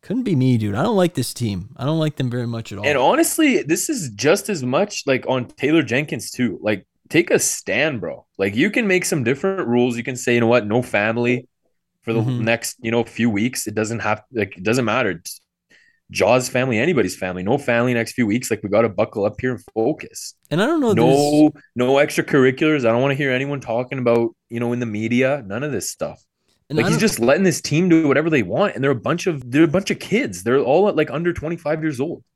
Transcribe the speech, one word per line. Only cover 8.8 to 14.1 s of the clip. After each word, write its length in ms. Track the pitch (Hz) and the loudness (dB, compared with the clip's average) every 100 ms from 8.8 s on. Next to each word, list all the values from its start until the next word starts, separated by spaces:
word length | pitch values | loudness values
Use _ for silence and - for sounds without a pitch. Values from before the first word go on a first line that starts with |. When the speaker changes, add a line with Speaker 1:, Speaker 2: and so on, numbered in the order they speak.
| 220 | 0
Speaker 2:
make 180 | 185 | 0
some 200 | - 170 | 0 -2
different 420 | 117 139 190 190 120 | 0 0 -2 -4 0
rules. 300 | 120 123 117 | 2 2 0
You 80 | |
can 120 | 120 127 | -6 -6
say, 180 | - | 0
"You 60 | 120 | 2
know 60 | 113 | 4
what? 180 | 120 104 | 4 2
No 140 | 110 | -2
family 680 | 123 104 104 113 120 123 - _ _ _ _ _ | 0 0 0 0 0 -2 -4 _ _ _ _ _
for 100 | - | -4
the 80 | 113 | 0
Speaker 1:
Mm-hmm. 240 | 117 123 | 0 0
Speaker 2:
next, 320 | 110 117 - - | 0 0 -2 -8
you 120 | 113 | -2
know, 100 | 117 | 0
few 280 | 113 - 117 | 0 0 0
weeks." 360 | 101 117 127 - | 2 -2 -2 -6
It 80 | |
doesn't 240 | 104 113 113 | -4 -4 -4
have, 240 | 107 | -2